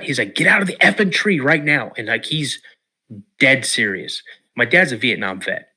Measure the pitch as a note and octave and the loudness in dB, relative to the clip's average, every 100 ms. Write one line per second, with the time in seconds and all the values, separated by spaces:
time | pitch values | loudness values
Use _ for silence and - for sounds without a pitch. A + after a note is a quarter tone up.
0 | - C3 G#2 - D#3+ G#3 G3 F3 F#3+ G3 | -4 -4 -2 0 2 4 2 2 2 4
1 | G3+ D#3+ G#3 F3+ C3 D#3+ D3 D3 A2 - | 0 2 2 2 2 2 2 0 -2 -8
2 | A2 A#2 - D#3 C#3 - - _ _ _ | -4 -4 -4 -4 -4 -6 -12 _ _ _
3 | _ G#2 - _ C3+ C3 A2+ - G#2+ F#2+ | _ -18 -18 _ 4 4 0 -2 -2 -2
4 | D#2+ - - - _ - A#2+ F3 F#3 A#2+ | -8 -12 -12 -20 _ -2 2 4 2 0
5 | A#2+ G2 G2 F#2 - G2 - | -2 -2 -4 -6 -6 -8 -10